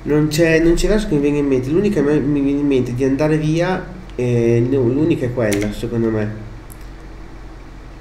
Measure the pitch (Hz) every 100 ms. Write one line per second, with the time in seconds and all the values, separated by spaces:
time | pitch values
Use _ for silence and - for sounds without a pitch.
0 | - 151 151 151 165 160 170 170 180 208
1 | - 151 143 147 143 131 123 160 208 202
2 | 139 151 127 147 139 143 143 135 123 123
3 | 135 135 151 156 156 160 175 185 - -
4 | - - 123 120 117 117 123 139 120 135
5 | 160 160 127 127 110 101 104 104 117 117
6 | 117 110 104 107 - - - - - -
7 | - - - - - - - - - -